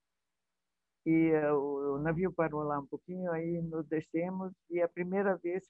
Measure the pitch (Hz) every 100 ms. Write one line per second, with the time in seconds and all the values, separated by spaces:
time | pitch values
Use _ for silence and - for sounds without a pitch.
0 | _ _ _ _ _ _ _ _ _ _
1 | 160 160 160 156 147 147 143 139 143 139
2 | 156 160 185 175 160 151 147 143 135 147
3 | - 185 180 165 170 170 165 160 151 156
4 | - 165 180 185 190 - - 240 170 175
5 | 180 190 196 180 170 185